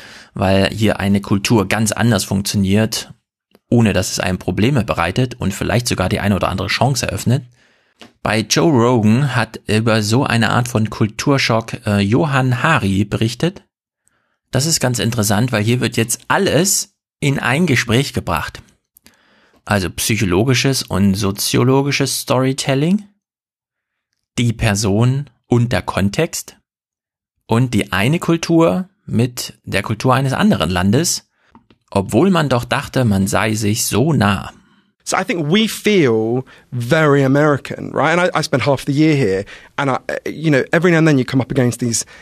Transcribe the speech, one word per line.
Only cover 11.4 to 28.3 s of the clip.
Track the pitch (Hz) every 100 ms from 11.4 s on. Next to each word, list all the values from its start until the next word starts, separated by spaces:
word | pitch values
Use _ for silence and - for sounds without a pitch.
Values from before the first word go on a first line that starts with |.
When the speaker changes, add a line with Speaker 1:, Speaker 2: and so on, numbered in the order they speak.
| - 113 110 - -
Speaker 1:
äh, | 101
Johann | 101 120 160 139 131 123
Hari | 156 156 98 98 104
berichtet. | 113 113 - 165 - _ _ _ _ _ _ _ _ _
Das | - 147
ist | 147
ganz | 127 123
interessant, | 113 117 101 104 127
weil | 113
hier | 104 123
wird | 123 113
jetzt | 113 - -
alles | 147 196 - 190 - - _ _ -
in | 147 -
ein | 110 131 175
Gespräch | 123 - 113 139
gebracht. | - - 82 - - - _ _ _ - _ _ _ _ _ -
Also | 104 98
psychologisches | - - 110 104 87 123 123 135 131
und | - 95 101 98
soziologisches | 101 98 - 123 123 131 143 139 139 -
Storytelling, | - 127 131 135 - 135 156 202 - _ _ _ _ _ _ _ _ _ _ _ _ -
die | 120
Person | 110 117 101 110 101 123 135 143 _ -
und | 120 120
der | 95
Kontext | - - 98 - 165 - - - _ _ _ _ _ _ _ _ -
und | 113 127
die | 110 -
eine | 92 107 170
Kultur | -